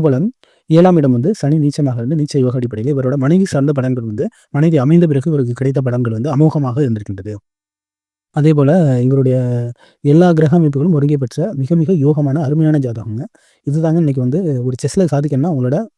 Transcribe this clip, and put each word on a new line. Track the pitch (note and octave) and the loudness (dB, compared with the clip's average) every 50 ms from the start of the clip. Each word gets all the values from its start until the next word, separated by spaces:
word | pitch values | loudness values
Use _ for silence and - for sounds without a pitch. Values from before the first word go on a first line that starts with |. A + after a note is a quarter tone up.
| D#3+ | 4
போல | D3+ C3 B2+ E3 A3 - _ _ _ _ _ _ - | 4 2 2 0 -4 -6 _ _ _ _ _ _ 2
ஏழாம் | D#3+ D#3+ F3 F#3+ F3+ E3 | 4 6 6 6 6 4
இடம் | C#3+ C3+ B2+ | 4 2 2
வந்து | A#2+ A#2+ E3+ A3+ | 2 0 -2 -2
சனி | - - C#3+ D3+ D#3+ | -2 -2 0 0 0
நீச்சமாக | D3 D3 C#3 - D3+ C3+ A#2+ A#2 | 0 -2 -2 -2 -2 -2 -2 -4
இருந்து, | A#2 B2 D#3+ D#3 | -4 -4 -2 -2
நீச்ச | D3 D3 - D3 B2+ | -4 -2 0 0 0
யோக | B2+ A#2+ C3 | 0 0 -2
அடிப்படையில் | B2 A#2+ A#2+ G#2 A2 C3+ D3+ | -4 -4 -6 -6 -4 -4 -2
இவரோட | C3+ B2+ B2+ C3 | -2 -2 -2 -2
மனைவி | C#3+ C3 C3+ E3 F#3+ F#3+ | 0 0 2 2 2 2
சார்ந்த | F#3+ - D3 C3+ D3 D3 | 0 0 -2 0 0 0
பலன்கள் | C#3+ B2+ B2+ C3 B2 A#2 A2+ | 0 -2 -2 -2 -4 -4 -6
வந்து, | G#2+ G#2+ D3 A3+ - _ _ _ | -6 -6 -6 -6 -8 _ _ _
மனைவி | - C#3+ D3+ E3+ E3 D3+ B2 | -2 0 2 2 2 2 2
அமைந்த | C#3 E3 E3+ F3 | 4 4 4 4
பிறகு | E3 D3 C3+ C3 E3+ | 4 2 0 -2 -2
இவருக்கு | D#3 C#3+ C3 A#2+ A#2+ - | -2 -2 -2 -2 -4 -4
கிடைத்த | C3 C3+ C#3 C#3+ | -2 -2 -2 -2
பலன்கள் | C3+ B2+ A#2+ B2 B2 A#2 A2+ | -2 -2 -2 -2 -2 -2 -4
வந்து | A2 A#2 D3+ D3 | -4 -4 -4 0
அமோகமாக | C#3 D3+ D#3 D3+ D#3 C#3+ B2+ A#2+ C#3 D3+ | 2 2 2 2 0 -4 -2 -2 -2 -2
இருந்திருக்கின்றது. | B2+ A2+ G#2+ G2+ - G2+ F#2+ F#2+ G#2 G#2 G#2 _ _ _ _ _ _ _ _ _ _ _ _ _ _ _ _ _ _ - | -2 -2 -4 -6 -10 -12 -10 -10 -12 -12 -14 _ _ _ _ _ _ _ _ _ _ _ _ _ _ _ _ _ _ -4
அதே | D#3 C#3+ D#3 D#3+ D3 | 0 2 2 4 4
போல | C#3 C3+ D#3+ F#3+ E3+ C#3+ B2+ B2 B2 | 4 4 4 2 2 2 2 2 0
இவருடைய | B2+ C3+ C3+ C3 C3 B2+ B2+ B2+ B2 B2 A#2+ A#2+ A#2+ A#2+ _ _ _ _ _ - | 0 2 2 2 2 0 0 0 -2 -2 -4 -4 -6 -10 _ _ _ _ _ 0
எல்லா | C#3+ C#3+ D#3+ F3+ F3+ E3+ | 2 4 4 4 4 4
கிரக | D#3 D#3 D3+ D3 F3 | 4 2 2 4 4
அமைப்புகளும் | E3 D3+ C#3 C3+ C#3 F#3 F3 D3 | 2 2 0 0 0 0 0 2
ஒருங்கே | C3+ D3 D3+ C#3+ C3 | 0 0 0 -2 -2
பெற்ற | B2 - - D#3 G#3+ G3 | -4 -6 -6 -6 -6 -4
மிக | C#3 C3+ C3 F3 | -6 -4 -2 0
மிக | E3+ D#3+ C#3+ G3 | 0 2 2 0
யோகமான | E3 C3+ C#3+ D#3 C#3+ D3 C#3+ C3+ D#3+ E3 | 2 2 2 2 2 0 -2 -2 -2 -2
அருமையான | B2+ D3 D#3+ D#3+ D#3 D#3 D3+ | -2 0 0 2 2 2 2
ஜாதகங்க. | C3+ B2 A#2 A2+ A2 A2 G#2+ A2 D3 A3+ _ _ _ _ _ _ - | 0 -2 -4 -8 -8 -8 -8 -10 -10 -12 _ _ _ _ _ _ -8
இதுதாங்க | - C#3 D#3+ D#3+ E3 D#3 E3+ E3+ | -4 -4 -2 0 0 0 2 2
இன்னைக்கு | D3 C#3 C3+ B2+ | 0 0 -2 -2
வந்து | B2 C3 E3+ G3+ E3 C#3+ B2 A#2+ | -2 -2 -2 -2 -2 -2 -2 -4
ஒரு | B2+ B2 A#2+ - | -4 -6 -4 -6
செஸ்ல | C#3 - F#3+ F#3 D#3 - | -4 -2 0 0 0 0
சாதிக்கணும்னா, | C#3 D3 D3+ D3+ C3 C#3 F3+ E3+ | -2 -2 -2 -2 -2 -2 -2 -2
உங்களோட | C3 B2 B2+ C3 F3 A3+ G#3 _ | -2 -2 -2 -2 -2 -4 -6 _